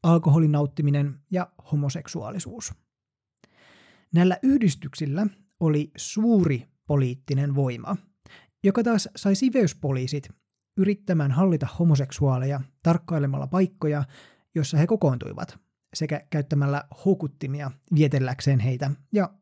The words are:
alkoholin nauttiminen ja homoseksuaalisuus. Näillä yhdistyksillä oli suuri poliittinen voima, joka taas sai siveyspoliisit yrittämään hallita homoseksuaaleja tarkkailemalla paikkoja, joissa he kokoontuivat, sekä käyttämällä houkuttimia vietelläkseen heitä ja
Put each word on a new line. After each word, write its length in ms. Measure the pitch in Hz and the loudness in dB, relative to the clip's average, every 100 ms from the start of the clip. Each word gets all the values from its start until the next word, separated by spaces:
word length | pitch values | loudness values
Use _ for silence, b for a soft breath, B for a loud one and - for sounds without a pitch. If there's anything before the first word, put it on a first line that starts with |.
alkoholin 500 | 165 170 165 151 160 | 4 2 4 4 4
nauttiminen 680 | 147 143 - 147 143 143 131 _ | 2 -2 -2 0 0 -2 -8 _
ja 200 | 185 180 - - | -6 -6 -14 -6
homoseksuaalisuus. 1000 | 147 143 160 - 170 107 196 - 233 - - _ _ _ _ _ _ b b b b b b b | -2 -2 -6 -10 -12 -10 -10 -12 -12 -14 -16 _ _ _ _ _ _ b b b b b b b
Näillä 240 | 165 180 180 | 2 2 2
yhdistyksillä 840 | 262 277 208 139 139 - 151 147 208 - _ _ | 0 2 2 0 -12 -8 -6 -2 -4 -6 _ _
oli 300 | 160 147 147 - | 0 0 -2 -10
suuri 680 | - 208 226 220 160 131 - _ - | -8 -2 2 4 4 0 -6 _ -2
poliittinen 680 | 143 131 127 - 135 143 | 0 0 -4 -4 -2 0
voima, 420 | 139 131 120 - 190 _ _ B B B _ | 0 -2 -4 -6 -8 _ _ B B B _
joka 180 | 196 196 | 0 2
taas 260 | 233 220 - - | 2 0 -2 -4
sai 180 | 202 | 0
siveyspoliisit 960 | 196 262 254 180 - 147 131 127 147 - - _ _ _ - | 2 2 2 0 0 -4 -2 -2 -6 -8 -20 _ _ _ 0
yrittämään 560 | 190 202 - 170 139 | 0 0 0 0 2
hallita 360 | 131 190 160 139 - | 2 2 2 -2 0
homoseksuaaleja 800 | 170 143 135 - 143 127 135 139 131 _ | 4 4 2 -2 0 0 -2 -4 -8 _
tarkkailemalla 640 | 170 170 - 160 139 139 139 | 0 0 0 -2 -2 -4 -2
paikkoja, 580 | 180 185 _ 156 147 139 b b b b | 0 0 _ -4 -2 -4 b b b b
joissa 240 | 165 143 156 | -6 0 2
he 80 | 175 | 2
kokoontuivat, 720 | 220 156 127 - - - - _ _ _ | 2 2 0 -6 -10 -12 -14 _ _ _
sekä 320 | - 151 151 - | -8 -4 -6 -4
käyttämällä 540 | 156 139 147 139 143 - - | -4 0 0 0 -2 -6 -4
houkuttimia 680 | 190 190 151 _ 139 143 135 - _ | 0 0 -2 _ -10 -8 -10 -14 _
vietelläkseen 680 | 151 151 139 131 123 - 135 | 2 4 2 -2 -2 2 2
heitä 300 | 117 123 139 143 _ | 2 -2 -4 -6 _
ja 220 | 208 180 _ | -2 -2 _